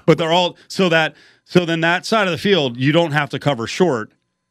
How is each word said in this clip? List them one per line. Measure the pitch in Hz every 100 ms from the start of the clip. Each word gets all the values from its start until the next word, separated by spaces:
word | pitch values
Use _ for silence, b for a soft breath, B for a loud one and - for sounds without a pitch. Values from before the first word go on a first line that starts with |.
but | - 156
they're | 160
all, | 170 175 - b
so | - 190
that, | 160 156 - b b
so | _ 180
then | 170 165
that | 165 175
side | - 226 196
of |
the | 165
field, | 202 190 135 120
you | 135
don't | 156 170
have | 143 143
to | 135
cover | - 131 113
short | - 180 123 107 _ _ _ _